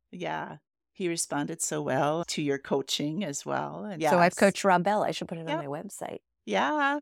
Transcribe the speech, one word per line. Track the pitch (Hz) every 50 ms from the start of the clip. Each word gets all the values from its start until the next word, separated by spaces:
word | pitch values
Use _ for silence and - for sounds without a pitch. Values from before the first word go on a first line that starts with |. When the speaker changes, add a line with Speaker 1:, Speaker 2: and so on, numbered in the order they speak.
| _ _
Speaker 1:
Yeah. | - 180 175 160 156 156 156 196 160 151 _ _ _ _ _ _
He | _ - 190 170
responded | 170 165 - - 165 143 147 139 165 -
so | - - 160 151
well | 147 139 131 139 147 147 156 170 170
to | - - -
your | 151 143 139 139
coaching | - - 147 139 135 - - - - 151 156 190 208
as | 151 143 - -
well. | 147 139 131 147 143 151 165 202
And | 214 190 151
Speaker 2:
So | 156 151 147 175
I've | 170 180
Speaker 1:
yes. | -
Speaker 2:
coached | - 214 196 - - -
Rob | 196 180 175
Bell. | 175 202 214 208 165
I | -
should | 165 - 175 -
put | 185 165
it | 165
Speaker 1:
Yep. | 160 285 320
Speaker 2:
on | 147
my | 139 143 156
website. | 185 202 - - - - - - _ _ _ _ _
Speaker 1:
Yeah. | 220 202 190 233 285 302 302 277 277 285 294